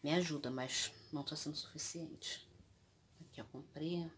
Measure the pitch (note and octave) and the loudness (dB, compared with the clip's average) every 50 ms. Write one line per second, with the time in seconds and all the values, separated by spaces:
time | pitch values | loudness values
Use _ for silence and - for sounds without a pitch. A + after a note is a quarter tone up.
0 | - C#3+ D#3+ F3+ F3+ E3 D3+ C#3+ - B2 C3 C3 B2+ C3 - - - - - - | 6 8 8 8 8 6 2 2 2 0 2 2 0 2 2 2 2 0 -2 -8
1 | - - - C#3+ C#3+ - D#3+ - - D3 D3+ - - - - D#3 - - - E3+ | -10 -4 -2 -2 0 0 -2 0 0 0 0 -2 -4 -6 -6 -4 -4 -2 -2 -4
2 | E3 D#3 - - - - - - - - - - - - - - - - - - | -4 -6 -6 -6 -4 -4 -4 -4 -8 -14 -18 -20 -20 -20 -20 -20 -20 -20 -20 -20
3 | - - - - - - - - A2 - - C3 - - - C#3+ D#3 E3 F3 F3 | -20 -20 -18 -18 -16 -12 -10 -10 -10 -8 -8 -10 -10 -8 -4 -2 0 2 2 2
4 | E3 E3 - | 0 -2 -6